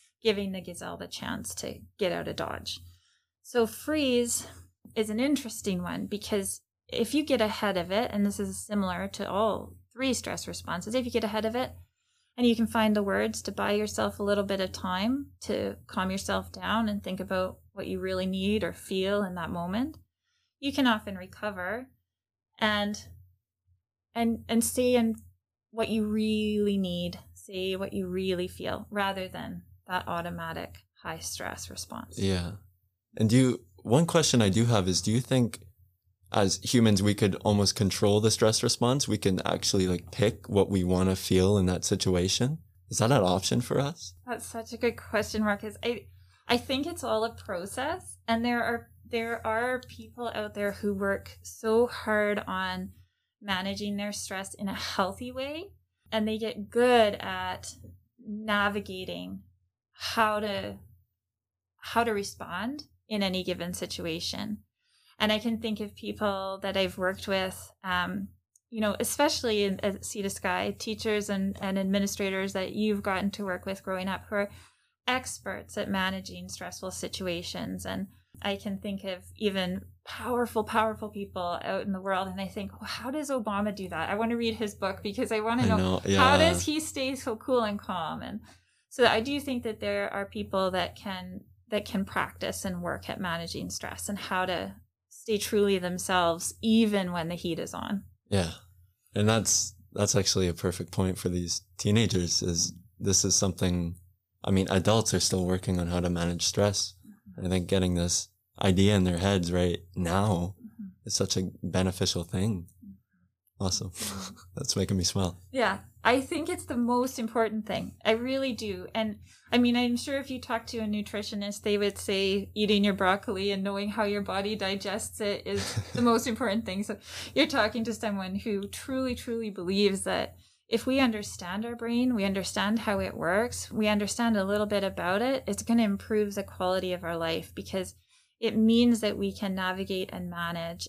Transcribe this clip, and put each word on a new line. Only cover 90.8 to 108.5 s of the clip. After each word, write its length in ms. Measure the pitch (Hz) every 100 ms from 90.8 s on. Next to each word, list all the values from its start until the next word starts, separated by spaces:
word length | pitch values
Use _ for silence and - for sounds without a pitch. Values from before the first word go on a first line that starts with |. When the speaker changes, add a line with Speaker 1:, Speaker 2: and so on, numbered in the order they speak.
| 170 -
Speaker 1:
can, 460 | 208 185 180 185 - _ _
that 140 | 208
can 200 | - 196
practice 600 | 196 190 - - 190 -
and 180 | 196 180
work 260 | 175 - -
at 120 | -
managing 500 | 180 170 170 - 180
stress 380 | - - - -
and 100 | 202
how 280 | - 185 185
to 280 | 175 196 196 - _ _
stay 300 | - - 208
truly 400 | - 208 202 196
themselves, 760 | 180 180 - 185 170 170 - -
even 500 | 226 226 220 202 180
when 160 | 175 165
the 60 |
heat 240 | 175 175 165
is 140 | -
on. 300 | 87 - 196 - _ _
Speaker 2:
Yeah. 220 | 98 87 - - _ _ _ _
And 140 | 104 104
that's, 460 | 113 - - - - -
that's 220 | - 101
actually 340 | 104 95 98 90
a 60 |
perfect 380 | 80 92 85 87
point 260 | - 95 87
for 100 | 107
these 320 | 90 85 - - -
teenagers, 640 | 107 107 107 92 85 -
is 320 | 95 82 - - - _
this 240 | 98 92
is 100 | 98
something, 600 | 90 98 87 92 90 85 87 - _ _ _
I 60 | -
mean, 160 | 95 95
adults 440 | 95 87 110 107
are 60 | 92
still 260 | - 95 90
working 340 | 92 - 90
on 60 | 85
how 140 | 90
to 100 | 87
manage 320 | 87 85 87
stress. 500 | - - 104 101 - - - - -
Speaker 1:
Mm-hmm. 160 | - 92
Speaker 2:
I 20 |
think 200 | 92 87
getting 260 | 98 92
this 340 | 87 87 - - _ _